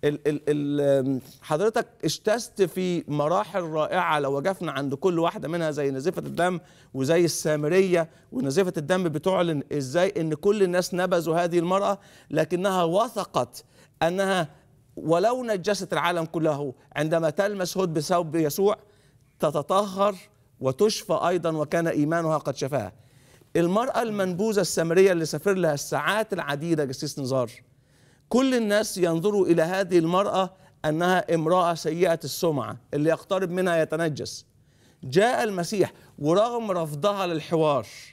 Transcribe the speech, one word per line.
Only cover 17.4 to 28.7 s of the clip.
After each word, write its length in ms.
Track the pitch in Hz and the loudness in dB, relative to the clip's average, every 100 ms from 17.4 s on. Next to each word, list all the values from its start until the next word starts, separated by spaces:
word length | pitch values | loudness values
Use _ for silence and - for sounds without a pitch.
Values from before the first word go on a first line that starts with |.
| 196 208 180 190 | -2 -2 -4 -2
هد 160 | 185 | -2
بثوب 420 | 160 147 175 170 156 | -2 0 0 0 -2
يسوع 400 | 151 139 196 - - _ _ _ _ _ | -2 2 0 0 -8 _ _ _ _ _
تتطهر 760 | 160 147 143 190 208 185 202 190 - _ _ _ | -2 -2 0 0 0 0 0 0 -12 _ _ _
وتشفى 520 | 131 131 208 208 - | -4 2 2 2 -2
أيضا، 440 | 160 165 180 170 160 | 0 2 0 0 -2
وكان 300 | 151 170 165 | 0 0 0
إيمانها 520 | 143 147 165 165 156 | 0 0 0 0 -2
قد 180 | - 139 | -2 -6
شفاها. 360 | 135 139 101 - - _ _ - _ - | -4 -4 -6 -12 -20 _ _ -20 _ 0
المرأة 460 | 170 190 254 - | 2 2 0 -2
المنبوذة 580 | 240 208 185 175 220 208 | -2 -2 -2 0 0 0
السامرية 520 | 175 - 165 165 190 | 0 0 2 6 6
اللي 120 | 175 | 4
سافر 280 | 156 151 202 | -2 -2 0
لها 200 | 190 170 | 2 2
الساعات 580 | 143 - 143 147 202 220 | 0 -2 -4 0 -2 -2
العديدة 520 | 190 147 143 165 160 | -4 -4 -4 -2 0
جسيس 340 | 143 131 151 - | 0 -4 -8 -6
نزار، 320 | 131 131 120 - _ _ _ _ _ _ _ | -2 -2 -2 -6 _ _ _ _ _ _ _
كل 260 | 240 269 | 2 2
الناس 440 | 254 220 | 2 2